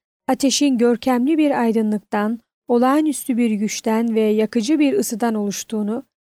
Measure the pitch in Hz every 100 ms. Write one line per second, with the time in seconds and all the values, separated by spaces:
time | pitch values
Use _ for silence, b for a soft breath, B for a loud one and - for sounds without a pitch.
0 | _ _ - 262 269 - 294 240 240 226
1 | 262 247 262 320 294 254 233 220 214 208
2 | - 208 214 233 _ _ - 240 254 294
3 | 311 262 - 233 233 208 214 - 226 220
4 | 233 220 214 214 214 240 214 302 285 254
5 | 226 214 233 214 202 - - 214 208 240
6 | - _ _